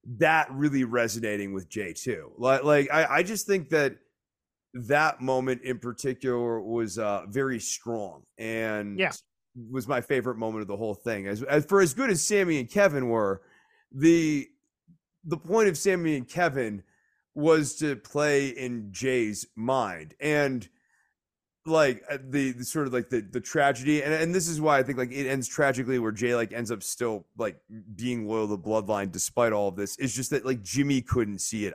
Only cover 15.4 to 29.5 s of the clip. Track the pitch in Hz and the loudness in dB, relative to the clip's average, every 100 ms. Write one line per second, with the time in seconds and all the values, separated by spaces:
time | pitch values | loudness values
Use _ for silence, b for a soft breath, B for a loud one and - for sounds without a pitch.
15.4 | - 220 214 156 196 180 165 147 123 165 | 0 4 4 2 0 2 2 -2 -4 0
16.4 | 175 139 113 101 - _ _ _ _ - | 0 0 -2 -4 -12 _ _ _ _ 0
17.4 | 151 160 143 - 151 131 - 143 147 143 | 4 6 4 -2 -4 -4 -4 0 4 4
18.4 | 139 117 127 120 104 95 131 127 110 104 | 2 -4 -6 -6 -8 -6 0 2 0 -4
19.4 | - - 113 131 107 85 78 - 143 147 | -10 -6 0 0 0 -4 -12 -6 0 2
20.4 | 143 127 95 _ _ _ _ _ _ _ | 2 0 -8 _ _ _ _ _ _ _
21.4 | _ _ 160 160 143 120 - 143 131 139 | _ _ 0 4 4 2 -6 -10 -4 -2
22.4 | 135 123 123 160 139 123 117 123 101 123 | 0 -2 -6 -2 0 -2 0 -4 -4 -8
23.4 | - 160 139 123 131 151 143 156 165 180 | -4 2 2 2 0 0 2 0 2 0
24.4 | 170 156 156 139 131 127 127 135 135 135 | -2 0 4 4 2 -2 -4 -4 -2 -2
25.4 | 120 - 143 123 123 127 110 104 120 120 | -4 0 2 2 0 0 0 0 0 2
26.4 | 113 113 113 113 - - 120 107 - - | 0 -4 -6 -6 -6 -4 -2 -4 -8 -6
27.4 | 110 82 _ 110 101 95 120 120 104 110 | -6 -6 _ -18 -16 -6 -4 -4 -2 0
28.4 | 107 104 104 110 98 104 98 85 - - | 0 -2 0 0 2 -2 -2 -4 -4 2
29.4 | 117 | 2